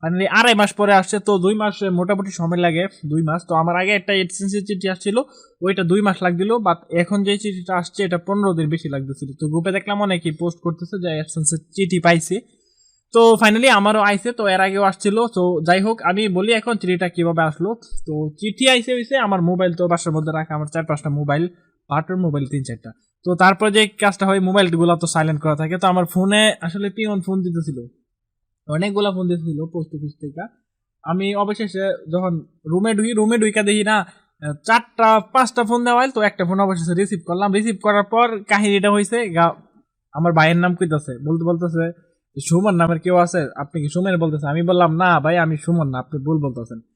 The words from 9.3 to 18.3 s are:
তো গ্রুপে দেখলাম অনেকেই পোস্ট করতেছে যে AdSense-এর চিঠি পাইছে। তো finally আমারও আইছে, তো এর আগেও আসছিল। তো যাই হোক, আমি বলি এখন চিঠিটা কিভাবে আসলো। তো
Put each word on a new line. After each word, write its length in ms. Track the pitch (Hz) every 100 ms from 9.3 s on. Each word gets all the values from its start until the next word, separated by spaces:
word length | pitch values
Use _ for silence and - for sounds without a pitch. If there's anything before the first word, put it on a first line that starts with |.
| 135
তো 80 | 151
গ্রুপে 240 | 160 175
দেখলাম 300 | 190 190 202
অনেকেই 300 | 208 185 170
পোস্ট 280 | 156 170 165
করতেছে 380 | 170 165 170 202
যে 240 | 175 156
AdSense-এর 380 | 156 165 151 160 _ -
চিঠি 240 | 190 180
পাইছে। 400 | 170 170 - 190 - _ _ _ _ _ _
তো 240 | 226 226 226
finally 280 | 220 214 262
আমারও 300 | 220 202 214
আইছে, 320 | 202 202 240
তো 160 | 240 208
এর 140 | 185
আগেও 220 | 190 196
আসছিল। 440 | 202 185 202 208 233
তো 340 | 185 180 175 160
যাই 160 | 185
হোক, 200 | 202 226
আমি 260 | 165 185 214
বলি 260 | 175 208
এখন 200 | 226 220 226
চিঠিটা 320 | 180 180 180
কিভাবে 320 | 170 170 165
আসলো। 340 | 160 147 175 226 - - -
তো 220 | 151 156